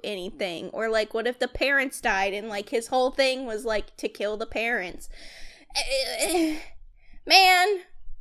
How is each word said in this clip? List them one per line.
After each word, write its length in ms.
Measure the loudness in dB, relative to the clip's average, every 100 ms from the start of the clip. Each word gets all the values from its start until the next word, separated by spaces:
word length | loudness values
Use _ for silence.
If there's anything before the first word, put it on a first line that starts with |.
| -6
anything. 640 | -6 -8 -6 -6 -6 -8
Or, 180 | -4 0
like, 260 | 0 0
what 140 | -2 -2
if 100 | -2
the 120 | -4
parents 500 | 0 2 2 0 -2
died 340 | 0 2 0
and, 140 | -2 -6
like, 220 | -6 -2
his 180 | -4 2
whole 240 | 2 2
thing 340 | 4 2 2 -4
was, 200 | -4 -2
like, 320 | -2 -2 -6
to 100 | -8
kill 300 | -4 -4 -4
the 80 | -4
parents? 640 | -2 -2 -2 -4 -10 -12 -14 -16 -14 -14 -16 -8 -6
Eh, 60 |
eh, 340 | -2 -2 -2 -2
eh. 400 | 0 2 2 0 -8 -16 -18 -20 -20 -8 6
Man, 540 | 8 10 6 4 0 -6 -10 -8 -8